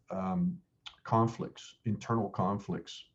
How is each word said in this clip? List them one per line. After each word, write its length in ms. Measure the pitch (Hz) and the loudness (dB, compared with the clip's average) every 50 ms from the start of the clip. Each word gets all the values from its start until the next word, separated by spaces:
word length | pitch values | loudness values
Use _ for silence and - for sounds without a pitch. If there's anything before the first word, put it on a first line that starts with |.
| _ _ | _ _
um, 460 | 92 95 92 92 92 90 87 90 90 - - _ _ _ _ - - _ _ | -6 -2 -2 0 2 2 2 2 0 -2 -10 _ _ _ _ -20 -20 _ _
conflicts, 720 | - 120 113 113 113 113 - - - - - - - - _ _ | 2 4 6 6 4 2 -2 -6 -8 -8 -14 -18 -18 -20 _ _
internal 440 | 117 104 95 - - 117 113 104 95 | -2 -2 -2 0 0 0 0 0 0
conflicts, 800 | - - 95 92 101 101 - - 90 87 - - - - - - | 0 0 0 2 0 0 -2 -4 -4 -6 -6 -8 -14 -14 -16 -20